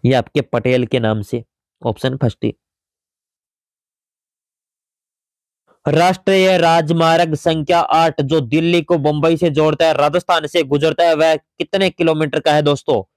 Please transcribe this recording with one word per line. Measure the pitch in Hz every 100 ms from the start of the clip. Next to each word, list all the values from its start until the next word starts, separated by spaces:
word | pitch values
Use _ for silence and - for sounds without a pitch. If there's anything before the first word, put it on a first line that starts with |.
| 120
ये |
आपके | 131 - 147
पटेल | 123 120 127 127 123
के | 127
नाम | 110 110
से, | 101 117 - _ _ _
ऑप्शन | 120 110 131 135
फर्स्ट | 120 - 113
ही। | - _ _ _ _ _ _ _ _ _ _ _ _ _ _ _ _ _ _ _ _ _ _ _ _ _ _ _ _ _ _ _ _ -
राष्ट्रीय | 151 180 185 - 190 185 185
राजमार्ग | 165 165 151 165 165 165 170 151
संख्या | 170 160 147 170
आठ | - 160 165 -
जो | 139 160
दिल्ली | 120 151 165 170
को | 156 170
बम्बई | 143 151 160 165
से | 175
जोड़ता | 147 156 151 160
है, |
राजस्थान | 143 147 170 - 170 151
से | 175 139
गुजरता | 143 156 151
है, | 170 156
वह | 160 160
कितने | _ _ 170 196 190
किलोमीटर | - 165 156 151 156
का | 156
है | 151
दोस्तों? | 147 139 - 120 -